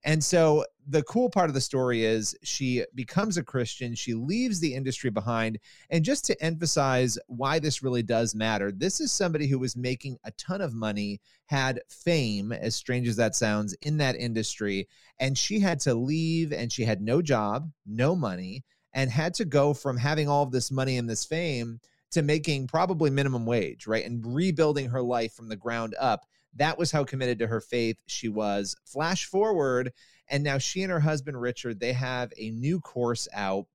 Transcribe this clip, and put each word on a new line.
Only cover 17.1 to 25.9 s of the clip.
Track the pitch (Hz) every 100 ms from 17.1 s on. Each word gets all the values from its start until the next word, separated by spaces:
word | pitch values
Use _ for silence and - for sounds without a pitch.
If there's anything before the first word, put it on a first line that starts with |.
| 135
job, | 160 123 104 113 160 - -
no | 110 135 185
money, | 120 90 92 117 - _ _
and | 131 135
had | 117 160
to | 175
go | 196 139 143
from | 147 143 123
having | 139 151 147
all | 143
of | 139
this | 127 120
money | 135 131 127
and | 117
this | 110
fame | - 160 170 131 117 117 _ _ _
to | 165
making | 147 156 151 139 131
probably | 160 180 175 151
minimum | 135 143 123 113
wage, | 120 87 - -
right? | 110
And | - 120 113
rebuilding | 131 185 160 156 147 131
her | 131
life | 123 123 113
from | - 113
the | 107
ground | 117 117 113